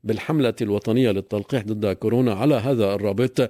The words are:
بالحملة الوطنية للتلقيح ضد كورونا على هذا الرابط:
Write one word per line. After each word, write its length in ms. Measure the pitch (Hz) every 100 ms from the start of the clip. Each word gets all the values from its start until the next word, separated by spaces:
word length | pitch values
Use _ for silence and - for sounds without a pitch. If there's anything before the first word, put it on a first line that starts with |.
بالحملة 500 | 107 113 - 156 123 -
الوطنية 500 | 107 101 113 117 123
للتلقيح 520 | 98 95 104 101 135
ضد 300 | 104 107 104
كورونا 400 | 92 110 120 123
على 220 | 98 143 131
هذا 380 | 120 123 98
الرابط: 480 | 101 101 98 127 -